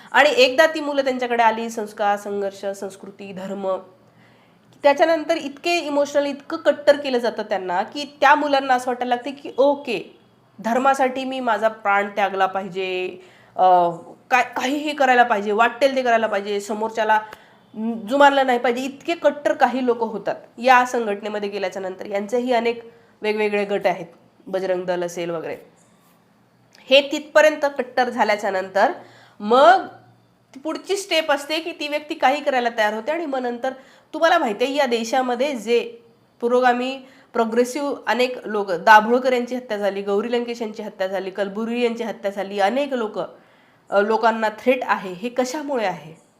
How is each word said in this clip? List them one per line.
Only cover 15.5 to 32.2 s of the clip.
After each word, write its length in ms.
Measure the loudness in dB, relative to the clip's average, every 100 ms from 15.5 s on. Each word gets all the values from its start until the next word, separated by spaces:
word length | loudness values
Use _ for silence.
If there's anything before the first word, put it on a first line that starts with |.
वाटेल 440 | 2 2 2 0 2
ते 60 |
करायला 240 | 2 2 0
पाहिजे, 340 | -2 -4 -6
समोरच्याला 600 | -6 -6 -4 -2 0 0 -2 -12 -20 _ _ -8 -6 -6 -2
जुमानलं 380 | 6 6 6 4
नाही 120 | 2
पाहिजे." 220 | 0 -2
इतके 340 | -6 -8 -6
कट्टर 380 | 0 2 2 0
काही 340 | 2 2 2 -2
लोक 120 | -2
होतात 380 | -4 -4 -4 -6 -10 0
या 260 | 6 6
संघटनेमध्ये 640 | 4 0 -2 -4 -6 -6 -6
गेल्याच्या 340 | -4 -6 -6
नंतर. 240 | -8 -10 -8
यांचेही 460 | -6 -2 -2 0
अनेक 380 | 0 0 -4 -10 -20 _ _
वेगवेगळे 420 | -2 0 0 0
गट 220 | 0 0 0
आहेत, 200 | -2 -6 -18 _ _ -8
बजरंग 360 | -4 -2 -2
दल 220 | -2 -4
असेल 260 | -4 -6 -6
वगैरे. 260 | -6 -8 -12 -16 _ _ _ _ _ _ _ _ _ _ _ 4
हे 180 | 4 4
तिथपर्यंत 540 | -2 2 6 6 4 -2 -4
कट्टर 300 | -4 -2 -2
झाल्याच्या 420 | 0 0 0 -2
नंतर 420 | -4 -2 2 2 0 -14 -20 -20 -10
मग 460 | 2 6 8 6 2 -14 -20 _ _ _ _
ती 60 | -12
पुढची 360 | -8 -8 -4 -6
स्टेप 360 | -2 0 0
असते 280 | -2 -2 -6
की 120 | -6
ती 160 | -8 -6
व्यक्ती 260 | -6 -6
काही 280 | 0